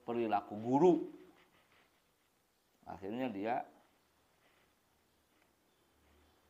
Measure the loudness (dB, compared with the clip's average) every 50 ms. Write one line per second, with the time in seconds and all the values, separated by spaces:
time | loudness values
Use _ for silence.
0 | -8 -4 -2 0 0 2 0 0 -2 -4 -10 -6 -2 2 4 6 8 8 6 6
1 | 2 -6 -12 -18 -20 -20 -20 -20 -20 _ _ -20 _ _ _ -20 -20 _ _ _
2 | _ _ _ _ _ _ _ _ _ _ _ _ _ _ _ _ -18 -16 -14 -10
3 | -8 -8 -6 -4 -4 -4 -4 -4 -4 -2 -2 -4 -6 -8 -16 -20 -20 _ _ _
4 | _ _ _ _ _ _ _ _ _ _ _ _ _ _ _ _ _ _ _ _
5 | _ _ _ _ _ _ _ _ _ _ _ _ _ _ _ _ _ _ _ _
6 | _ _ -20 -20 -20 _ _ _ _